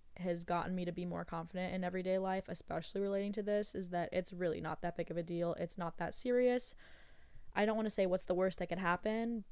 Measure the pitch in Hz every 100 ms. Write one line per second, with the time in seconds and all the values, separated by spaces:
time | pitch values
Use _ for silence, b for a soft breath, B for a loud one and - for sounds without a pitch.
0 | - - 180 170 170 175 - 180 175 170
1 | 180 170 175 165 170 180 185 185 180 185
2 | 185 185 190 190 - 175 - 165 - 196
3 | 196 196 202 208 202 208 208 196 180 175
4 | 170 185 180 175 180 156 160 160 175 -
5 | 170 170 170 170 170 - 170 - 170 -
6 | 170 - 247 247 247 247 - - B B
7 | B B B B B - 208 220 220 208
8 | 190 185 - 180 185 - 180 175 180 180
9 | 214 220 233 233 -